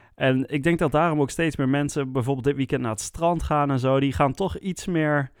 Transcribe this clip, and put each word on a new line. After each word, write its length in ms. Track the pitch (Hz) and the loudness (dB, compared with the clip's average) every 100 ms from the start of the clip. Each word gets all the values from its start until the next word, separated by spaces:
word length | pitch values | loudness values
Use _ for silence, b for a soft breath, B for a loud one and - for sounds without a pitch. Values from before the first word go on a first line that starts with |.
| b | b
En 300 | - 135 131 135 | -2 2 2 0
ik 140 | 147 | -2
denk 160 | 156 170 | 0 2
dat 140 | 160 | 2
daarom 280 | 147 170 151 | 2 2 2
ook 100 | 135 | -2
steeds 260 | - 165 - | 0 -2 0
meer 120 | 135 | 0
mensen 440 | 143 143 151 135 | 0 0 -2 -2
bijvoorbeeld 340 | 131 120 135 127 | -2 -2 0 0
dit 100 | 135 | 0
weekend 240 | 135 135 | -2 -2
naar 80 | 120 | -2
het 100 | 107 | -6
strand 420 | - - 170 170 | -8 -2 0 0
gaan 280 | - 151 143 | 0 0 2
en 80 | 135 | 2
zo. 220 | 131 135 | 2 2
Die 120 | 139 | 2
gaan 200 | - 139 | 2 0
toch 260 | - 190 - | 0 -4 -4
iets 280 | 190 175 - | -6 -6 -2
meer 440 | 165 151 147 135 b | 0 2 0 -2 b